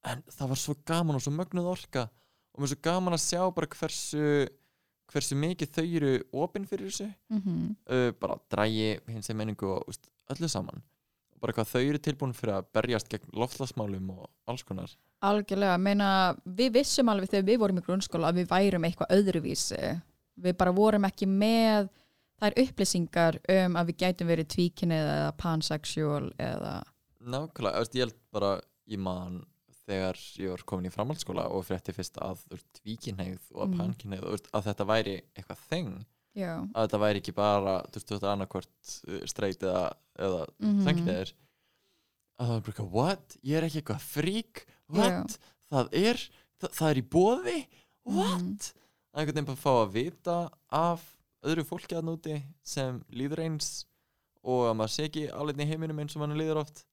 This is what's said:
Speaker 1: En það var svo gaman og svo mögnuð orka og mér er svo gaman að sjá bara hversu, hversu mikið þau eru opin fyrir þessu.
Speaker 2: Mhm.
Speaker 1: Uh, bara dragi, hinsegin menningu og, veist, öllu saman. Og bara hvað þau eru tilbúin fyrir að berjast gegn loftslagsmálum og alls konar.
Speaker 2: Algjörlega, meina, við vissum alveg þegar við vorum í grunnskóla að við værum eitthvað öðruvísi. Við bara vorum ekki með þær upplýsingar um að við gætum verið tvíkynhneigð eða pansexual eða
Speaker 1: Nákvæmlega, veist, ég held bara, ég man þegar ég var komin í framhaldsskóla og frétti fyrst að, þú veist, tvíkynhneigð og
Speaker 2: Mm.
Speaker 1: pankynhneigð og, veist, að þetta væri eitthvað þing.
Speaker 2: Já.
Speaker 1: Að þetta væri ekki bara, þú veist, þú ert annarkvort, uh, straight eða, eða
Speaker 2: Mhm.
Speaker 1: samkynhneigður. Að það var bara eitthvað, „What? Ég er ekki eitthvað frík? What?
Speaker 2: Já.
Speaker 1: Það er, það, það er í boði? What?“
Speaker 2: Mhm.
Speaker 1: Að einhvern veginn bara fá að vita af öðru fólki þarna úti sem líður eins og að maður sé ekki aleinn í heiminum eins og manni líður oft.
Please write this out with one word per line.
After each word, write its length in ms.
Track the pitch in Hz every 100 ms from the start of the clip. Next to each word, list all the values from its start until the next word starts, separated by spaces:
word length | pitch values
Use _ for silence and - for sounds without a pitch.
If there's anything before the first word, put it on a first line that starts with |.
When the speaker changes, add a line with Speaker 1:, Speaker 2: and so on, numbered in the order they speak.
| -
Speaker 1:
En 180 | 123 -
það 180 | - 135
var 80 | 131
svo 140 | - 147 -
gaman 300 | 165 165 139
og 60 |
svo 100 | 131
mögnuð 380 | 151 185 180 175
orka 360 | 180 - 135 117 _ _ _ _ -
og 60 |
mér 20 |
er 40 | 139 139
svo 60 |
gaman 320 | 165 180 185
að 120 | 170 -
sjá 280 | 175 185
bara 140 | 175 156
hversu, 800 | - 160 - - 147 151 147 135 - _ _ _ _ _
hversu 260 | 147 - 139
mikið 340 | 156 180 151
þau 220 | - 165 170
eru 260 | 143 127 -
opin 320 | 131 175 202 196
fyrir 220 | 202 190
þessu. 260 | - 208 196 _
Speaker 2:
Mhm. 440 | 214 190 165 170 214 -
Speaker 1:
Uh, 240 | 127 123
bara 280 | 113 - - _
dragi, 500 | 101 107 110 110 101 -
hinsegin 280 | 113 - 110
menningu 260 | 107 101 98 92
og, 100 | -
veist, 220 | - _ _ _
öllu 180 | 139 165
saman. 320 | 101 - - - _ _ _ _
Og 60 | _
bara 120 | 117
hvað 160 | 113 110
þau 200 | 123 135
eru 80 | 147
tilbúin 340 | 156 143 135 120
fyrir 180 | 117 98
að 40 | 92
berjast 360 | 110 117 113 -
gegn 200 | 107 -
loftslagsmálum 760 | - 123 - 131 - 107 95 95
og 200 | 92 - _ -
alls 160 | 123
konar. 320 | - 95 - - _ _
Speaker 2:
Algjörlega, 560 | 202 208 208 196 202 180
meina, 560 | 196 202 202 190 185 - -
við 260 | 185 254
vissum 360 | 233 285 - 240
alveg 200 | 202 190
þegar 160 | 202 190
við 120 | 233
vorum 180 | 208 185
í 40 | -
grunnskóla 460 | 185 - 165 160
að 40 | 175
við 40 | 180
værum 380 | 180 202 185 170
eitthvað 260 | 175 -
öðruvísi. 880 | 190 202 170 - - - - - 165 - _ _ -
Við 180 | 180 175
bara 140 | 180
vorum 320 | 185 214 208 196
ekki 200 | - 190
með 600 | 190 214 226 226 214 196 _ _ _ _ _
þær 120 | 214
upplýsingar 840 | - 254 - 190 180 165 - 165 160 -
um 240 | 190 185 170
að 120 | 170
við 100 | 170
gætum 300 | 185 180 170
verið 200 | 165 156
tvíkynhneigð 640 | - 175 - 175 160 151
eða 280 | 147 147 151
pansexual 960 | 175 160 156 156 - - 151 147 135 -
eða 460 | - - - - - _ _ _
Speaker 1:
Nákvæmlega, 560 | 120 131 160 - 107 85
veist, 140 | 113 127
ég 60 | 123
held 100 | - _
bara, 300 | 107 98 95 - _ -
ég 120 | 107
man 460 | 95 92 92 90 - _ _ _ -
þegar 280 | 95 92 90 - -
ég 120 | 95
var 80 | 90 -
komin 200 | 92 90
í 60 |
framhaldsskóla 560 | - 117 160 - 92 -
og 160 | 95 87
frétti 280 | 90 -
fyrst 240 | 92 90 -
að, 160 | 95 92
þú 120 | -
veist, 320 | - _ -
tvíkynhneigð 680 | 107 113 - 95 90 92 - -
og 140 | 196
Speaker 2:
Mm. 80 | 180
Speaker 1:
pankynhneigð 440 | 175 180 107 95
og, 60 | 87
veist, 160 | - -
að 100 | 107 101
þetta 200 | 98 101
væri 360 | 110 101 95 - -
eitthvað 220 | - - -
þing. 340 | 165 147 92 107 _ _ 208
Speaker 2:
Já. 320 | 185 165 - 117
Speaker 1:
Að 120 | 110
þetta 120 | 104
væri 180 | 107 101
ekki 120 | 95
bara, 480 | 90 104 101 98 95 -
þú 60 |
veist, 140 | - -
þú 80 | 101
ert 80 |
annarkvort, 840 | 98 101 95 95 - _ - - -
uh, 180 | 95 -
straight 340 | - 101 92
eða, 340 | 95 92 87 - _ -
eða 260 | 95 90 76 _
Speaker 2:
Mhm. 240 | 214 202 190
Speaker 1:
samkynhneigður. 480 | 87 85 180 190 - _ _ _ _ _ _ _ _ _ _
Að 60 | 123
það 80 |
var 80 | 113
bara 120 | 104
eitthvað, 180 | - 101
„What? 460 | 95 151 190 - -
Ég 140 | 131 156
er 60 |
ekki 180 | 165 151
eitthvað 200 | 147 -
frík? 640 | - 147 165 214 - - - _ _
What? 220 | 160 214
Speaker 2:
Já. 260 | 180 - - - _ _
Speaker 1:
Það 180 | 143 120
er, 240 | 143 208 240 - _ _ _
það, 80 | - -
það 120 | 160
er 60 | 147
í 80 | 110
boði? 580 | 160 190 254 370 349 262 _ _ _ 240
What?“ 360 | 311 392 180
Speaker 2:
Mhm. 160 | 180 208 - - _ _ _ 143
Speaker 1:
Að 40 | 151
einhvern 80 |
veginn 120 | 147 139
bara 120 | 131
fá 300 | 143 123 107
að 40 |
vita 560 | 101 147 - 180 170 170 - _
af 480 | 147 170 170 - _ _ _
öðru 200 | - 165 151
fólki 300 | 175 - 170
þarna 180 | 165 165
úti 260 | 160 151 139 -
sem 400 | - - 131 123 -
líður 280 | 120 139 156
eins 460 | 160 156 - - - _ _ _ _ _
og 240 | 113 127 120
að 60 | 110
maður 120 | 110
sé 100 | - 151
ekki 200 | 156 151
aleinn 280 | - 151 139
í 60 | 147
heiminum 300 | 160 160 156
eins 160 | 147 151
og 40 |
manni 140 | 147 151
líður 200 | 160 156
oft. 240 | 147 - _